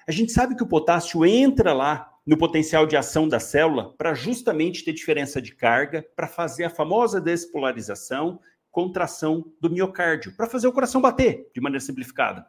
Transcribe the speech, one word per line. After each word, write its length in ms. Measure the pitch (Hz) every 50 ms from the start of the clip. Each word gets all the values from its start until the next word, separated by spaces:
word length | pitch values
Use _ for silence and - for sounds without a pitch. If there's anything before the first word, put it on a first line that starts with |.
| _ -
a 40 | 160
gente 180 | 175 226 226
sabe 240 | - 262 247 254 262
que 80 | - 240
o 40 | 185
potássio 580 | - 156 156 - 170 170 170 - - 165 160
entra 480 | 175 208 240 269 277 269 254 220 185 147
lá 360 | 131 135 143 151 147 - - _ _ _
no 120 | 147 156 156
potencial 500 | 165 160 165 156 151 151 - 156 156 156
de 80 | 156
ação 320 | 143 131 - - 156 156 156
da 140 | 139 113
célula 520 | - - - 143 156 160 151 123 104 80 - -
pra 160 | - 170 156
justamente 720 | 123 120 185 254 - - 233 185 156 160 175 170 - -
ter 80 | - 156
diferença 480 | 160 - - 156 143 139 139 - 135
de 120 | 113 - -
carga, 540 | _ - 117 117 127 143 147 165 156 156 - _
pra 100 | - 165
fazer 380 | 156 - - 170 156 123 135 170
a 60 | 165
famosa 500 | 165 - 156 156 185 226 240 226 202 190
despolarização, 1200 | 160 165 170 170 170 - - 147 135 131 123 117 101 98 101 - - - 131 135 151 170 185 180 _ _ _ _ _ _
contração 800 | - 175 175 180 180 180 175 - - - - 156 160 165 160 - - _
do 100 | 156 170
miocárdio, 640 | 170 175 190 185 190 - 175 170 160 151 - 185 - -
pra 100 | 220 226
fazer 200 | 254 254 220 254
o 40 |
coração 300 | 247 269 262 240 - 262
bater, 480 | 254 254 254 269 262 226 - - - - _
de 60 | 127
maneira 240 | 123 139 135 135 131
simplificada. 640 | - 135 127 123 - - - 131 107 98 92 -